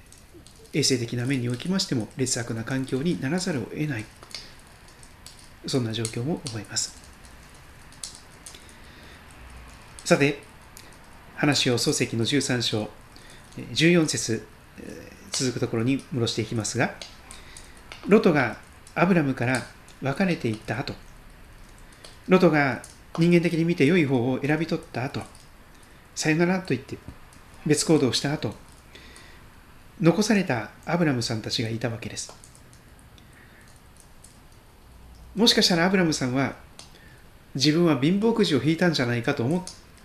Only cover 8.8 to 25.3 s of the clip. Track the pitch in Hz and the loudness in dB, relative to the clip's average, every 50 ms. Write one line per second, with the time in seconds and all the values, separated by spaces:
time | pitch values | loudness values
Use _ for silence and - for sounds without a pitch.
8.8 | - - - - - - - - - - - - - - - - - - - - | -20 -20 -20 -20 -20 -20 -20 -20 -20 -20 -20 -20 -20 -20 -20 -20 -20 -20 -20 -20
9.8 | - - - - - - 175 139 139 143 143 - - - - - - - - - | -20 -20 -18 -4 2 2 4 4 4 2 0 -4 -10 -20 -20 -20 -20 -20 -20 -20
10.8 | - - - - - - - - - - - - - 147 135 - - 139 120 117 | -20 -20 -20 -20 -20 -20 -20 -20 -20 -16 -6 -2 0 2 2 2 2 2 2 0
11.8 | - 156 143 - 127 120 120 113 113 - 147 139 131 - 131 123 113 - 117 107 | 0 0 0 0 -2 -2 -2 -2 0 0 0 0 0 0 -2 -2 -2 -2 -2 -2
12.8 | 107 - - - - - - - - - - - - - - 127 123 - 117 - | -4 -6 -10 -18 -20 -20 -20 -20 -20 -20 -20 -20 -20 -18 -16 -14 -12 -8 0 2
13.8 | 156 170 175 175 160 147 - 120 - - 110 110 - - - - - - - - | 4 6 6 6 4 2 0 -2 -2 -2 -4 -4 -6 -12 -20 -20 -20 -20 -20 -20
14.8 | - - - - - - - - - - - - 139 123 120 120 123 113 123 113 | -18 -18 -16 -18 -18 -18 -20 -20 -12 -8 -4 -2 -2 -2 -2 -2 -2 -2 -2 0
15.8 | 113 127 139 131 - - - 120 117 110 - - 107 - 123 113 101 - - 113 | 0 0 0 -2 -4 -4 -4 -2 -2 -2 -2 -2 -4 -4 -2 -4 -4 -2 -2 -2
16.8 | 143 - - - - - - - - - - - - - - - - - - - | -2 -2 -4 -8 -16 -18 -20 -20 -20 -20 -20 -20 -20 -20 -20 -20 -20 -20 -20 -20
17.8 | - - - - - - 190 220 220 196 151 147 123 110 107 - - - - - | -20 -18 -18 -6 0 4 4 4 6 4 2 2 0 -2 -4 -10 -16 -20 -20 -20
18.8 | - - - - 175 185 196 175 143 135 127 - 120 123 131 117 110 - - - | -18 -8 -2 0 2 2 2 2 2 0 -2 -2 -2 0 -2 -2 -4 -8 -16 -20
19.8 | - - - - - 131 135 - 196 185 165 - - 117 110 107 - - 110 120 | -20 -20 -12 -6 -4 -4 -2 0 0 0 0 -2 -2 -4 -4 -4 -6 -6 -6 -6
20.8 | - - 101 - - - - - - - - - - - - - - - - - | -6 -8 -10 -12 -14 -20 -20 -20 -20 -20 -20 -20 -20 -20 -20 -20 -20 -20 -20 -20
21.8 | - - - - - - - - - - 185 180 180 165 151 151 143 135 113 - | -20 -20 -20 -20 -20 -20 -20 -8 0 4 6 6 6 6 6 4 2 2 0 -4
22.8 | - - - - - - - 170 165 175 175 170 165 170 170 156 165 170 170 170 | -8 -14 -20 -20 -20 -8 -2 2 4 6 6 4 4 2 0 0 0 2 2 4
23.8 | 139 139 185 180 147 135 135 123 117 131 131 120 - 139 156 156 165 - 175 156 | 4 4 6 4 4 2 2 2 2 0 -2 -2 0 0 0 0 -2 -4 -6 -6
24.8 | - - - 117 127 139 - 110 101 - | -8 -8 -8 -6 -6 -6 -6 -8 -10 -12